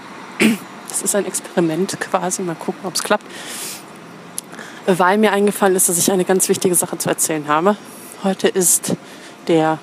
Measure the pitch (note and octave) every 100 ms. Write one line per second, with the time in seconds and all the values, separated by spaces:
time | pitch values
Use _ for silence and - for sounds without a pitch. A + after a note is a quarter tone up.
0 | - - - - A3 A3 - - - -
1 | G3+ G#3 F#3 - - - E3 D#3+ G3 -
2 | - F#3+ F3 F3+ F3+ D#3+ - - F#3+ -
3 | - G#3 - - - - - - - -
4 | - - - - - - - - - F3+
5 | F3+ G#3 G#3+ G3 G#3 G3 G3 F#3 - F3
6 | - F#3+ F3 F#3+ - F#3 F#3+ E3+ F3+ F3
7 | E3 - - D#3 D3 D3+ F#3+ G#3 - -
8 | - - G3 F#3+ G3+ F#3+ F3+ - - -
9 | - - - - - E3 D#3 D#3